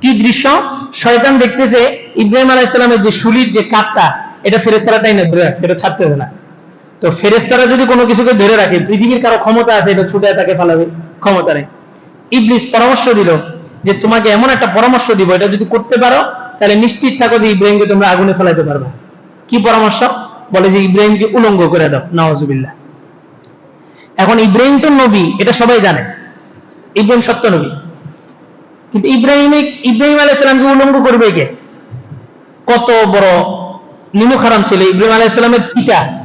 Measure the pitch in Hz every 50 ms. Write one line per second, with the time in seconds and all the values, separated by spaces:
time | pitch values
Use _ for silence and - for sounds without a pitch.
0 | - 262 254 208 214 247 233 - - 269 294 370 - - - - - - - -
1 | - 233 240 233 240 277 277 262 247 226 233 254 269 226 226 247 240 269 - -
2 | - - - - 220 202 214 254 262 262 262 254 254 247 - 240 247 240 233 214
3 | 196 220 - - - 233 220 254 254 - 185 220 - - 233 214 - - - 214
4 | 180 147 117 - - - - - - 202 196 214 - 220 214 214 - - 220 214
5 | 214 220 208 196 175 165 165 175 175 151 - - - 175 180 170 - 277 262 -
6 | 185 156 143 139 127 - - - - - - - - - - - - - - -
7 | - 170 170 - - 208 214 233 - - 254 247 254 233 254 247 269 233 254 240
8 | 247 226 240 196 247 240 247 202 202 202 226 214 196 180 180 170 156 - 208 196
9 | 226 240 254 233 240 233 226 226 - 220 226 233 233 233 220 208 175 202 190 190
10 | 185 185 - 196 202 202 190 196 180 175 185 180 175 170 165 160 170 165 - -
11 | - - - - - 202 196 185 170 175 151 147 143 - - - - - - -
12 | - - - - - - 233 254 220 220 247 226 - - - 226 233 247 262 -
13 | - 254 226 208 190 170 165 151 - - - - - - - - - 190 196 -
14 | - 214 226 226 214 220 208 208 247 262 262 202 233 208 175 208 233 247 254 240
15 | 240 - 220 190 190 175 185 180 202 202 196 208 220 - 233 226 233 - 254 233
16 | 247 247 254 285 - - - - - - - - 208 202 208 208 226 240 240 -
17 | - 254 190 - 247 226 233 226 208 220 208 185 202 208 208 208 208 196 202 196
18 | 202 190 185 - 196 196 185 175 190 180 165 160 151 147 143 139 131 135 - -
19 | - - - - - - - - - - - 240 202 233 226 220 220 208 202 -
20 | - 247 - - - - - - - - - 190 185 196 190 202 196 190 180 202
21 | 208 214 214 196 208 220 208 247 226 214 202 185 175 151 170 170 156 151 143 131
22 | - - 170 165 165 160 151 139 156 147 139 131 131 - - - - - - -
23 | - - - - - - - - _ - - _ _ - - _ - - - -
24 | - - - - 190 196 226 226 220 208 190 233 247 277 285 269 - 311 294 269
25 | 262 233 208 202 175 160 - - 196 214 226 - 233 233 247 220 196 190 160 135
26 | 117 - - - - - - - - - - - - - - - - - - 202
27 | 214 202 247 240 233 - 233 - - 220 185 160 135 139 147 - - - - -
28 | - - - - - - - _ - - - - - - - - _ - - 208
29 | 196 - 262 240 226 277 285 285 285 285 294 294 285 294 - - - 247 226 220
30 | 285 294 294 294 294 285 269 277 285 277 269 262 262 277 269 269 277 277 269 277
31 | 262 262 240 233 226 214 175 165 139 - - - - - - - - - - -
32 | - - - - - - - - - - - _ - - 240 233 240 233 233 226
33 | 220 196 190 202 196 185 180 175 - 180 - - - - - - - - - -
34 | - - - 202 220 240 269 226 208 233 233 214 202 - 202 180 190 185 185 180
35 | 208 220 220 220 233 220 - 240 240 240 240 233 - - - 247 262 269 208 165
36 | 131 - - -